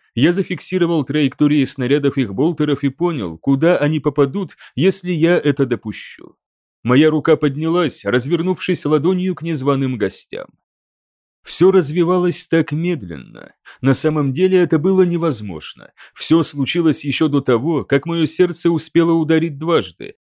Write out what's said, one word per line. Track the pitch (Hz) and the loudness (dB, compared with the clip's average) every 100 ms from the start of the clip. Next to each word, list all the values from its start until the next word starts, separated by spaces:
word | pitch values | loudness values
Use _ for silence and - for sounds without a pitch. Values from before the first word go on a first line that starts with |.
| _ - | _ 0
я | 147 | 2
зафиксировал | 180 180 180 - 185 170 170 | 2 -2 -6 -4 -2 0 0
траектории | 131 147 139 - 147 147 131 | -2 0 -2 2 2 2 0
снарядов | - 123 147 139 139 | -2 0 0 0 -2
их | 113 | -2
болтеров | 98 156 170 147 139 | -2 -2 0 -2 -2
и | 175 | -2
понял, | - 175 156 92 80 | -2 -4 -4 -6 -6
куда | - 139 165 175 | -2 2 2 2
они | 147 156 | 0 -2
попадут, | 151 143 135 165 175 - - - | -2 0 0 0 -8 -10 -12 -2
если | 175 185 175 | 0 0 -2
я | 170 165 175 | 0 2 2
это | 147 139 131 | 0 0 0
допущу. | 113 110 - - - - _ _ _ _ _ | -2 -6 -10 -12 -20 -20 _ _ _ _ _
Моя | 117 127 156 | 0 4 4
рука | 151 165 156 | 4 2 2
поднялась, | 151 139 160 175 160 - 101 | 2 -2 -2 0 0 -2 -2
развернувшись | 127 123 160 175 180 - 180 147 | -2 0 -2 -2 -2 -2 -2 0
ладонью | 151 156 185 185 165 | 0 2 0 -2 -6
к | |
незваным | 165 156 135 135 135 120 | -6 -4 -2 0 -2 -2
гостям. | 98 - - - - _ _ _ _ _ _ _ _ _ - | -2 -4 -8 -12 -14 _ _ _ _ _ _ _ _ _ -8
Всё | - 185 | 2 4
развивалось | 190 143 160 170 185 180 156 - | 4 2 0 0 2 0 -2 0
так | 165 156 | 0 0
медленно. | 151 170 165 90 76 55 55 - _ - - | -2 -4 -4 -8 -14 -16 -20 -20 _ -20 -4
На | 131 | 0
самом | 131 151 156 143 | 2 2 0 -2
деле | 131 185 185 | 0 2 4
это | 175 160 | 4 2
было | 170 190 | 2 2
невозможно. | 180 170 165 113 104 80 - - - _ - | 2 0 -2 -2 -6 -10 -12 -18 -20 _ -20
Всё | - - 165 | -8 2 2
случилось | 156 143 131 175 160 143 147 | 2 -2 -2 0 0 0 -2
ещё | 127 156 | -2 0
до | 139 | 0
того, | - 113 143 156 - | 2 0 0 -4 0
как | 180 170 | -2 0
моё | 170 156 | -2 0
сердце | - 175 170 170 | 2 0 0 0
успело | 165 - 165 165 | 0 0 2 2
ударить | 165 151 160 165 139 | 2 2 0 0 -4
дважды, | 160 160 90 - - - | -2 0 -2 -8 -18 -18